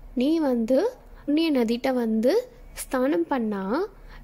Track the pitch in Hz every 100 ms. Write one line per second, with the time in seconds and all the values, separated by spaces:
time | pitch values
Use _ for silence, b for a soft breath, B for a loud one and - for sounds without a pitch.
0 | - - 269 330 285 240 226 262 440 -
1 | - B - 294 330 269 226 240 262 254
2 | 226 220 247 415 508 B B - - 262
3 | 262 339 330 269 220 202 190 277 427 B
4 | B B